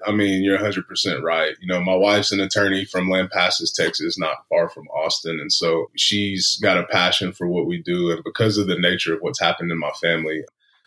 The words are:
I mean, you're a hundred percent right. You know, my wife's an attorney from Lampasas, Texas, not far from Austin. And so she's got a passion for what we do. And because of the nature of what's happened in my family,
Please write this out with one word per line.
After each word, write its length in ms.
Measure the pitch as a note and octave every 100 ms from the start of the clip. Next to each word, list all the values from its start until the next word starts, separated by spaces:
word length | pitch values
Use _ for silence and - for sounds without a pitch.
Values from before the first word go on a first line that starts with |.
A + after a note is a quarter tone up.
| G#2
I 40 |
mean, 280 | G#2 G2+ F#2+
you're 140 | G2 G2
a 80 |
hundred 240 | G#2 F#2+ -
percent 340 | - G2 C#2+
right. 300 | E2 E2 D#2 -
You 60 | F2+
know, 140 | F2+
my 140 | F2+ F#2
wife's 360 | G2+ G#2 G2+
an 80 | G2+
attorney 460 | G2 G#2+ G2+ F#2+ G2
from 240 | F#2 F#2
Lampasas, 640 | F#2 F#2 F2+ F2+ - E2+ -
Texas, 420 | E2 - E2 -
not 200 | D#2+ D2 -
far 200 | E2+ E2+
from 180 | - D2+
Austin. 520 | D2 D#2+ - E2 D#2+
And 120 | D2
so 400 | - E2+ E2 - -
she's 640 | - G#2 G2+ F#2+ - -
got 140 | G2+ F2+
a 100 | E2+
passion 460 | F#2 F2+ - F#2
for 140 | - F2
what 200 | F2 E2+
we 160 | E2+
do. 260 | F2 F2 F2
And 140 | E2
because 340 | - - A2 G#2
of 100 | F#2+
the 120 | F2
nature 340 | F2 F#2 -
of 60 | E2
what's 220 | E2+ -
happened 280 | E2+ D#2+ E2+
in 80 | E2
my 140 | D2 -
family, 420 | E2+ E2 D#2+ D#2 D#2 _ _ _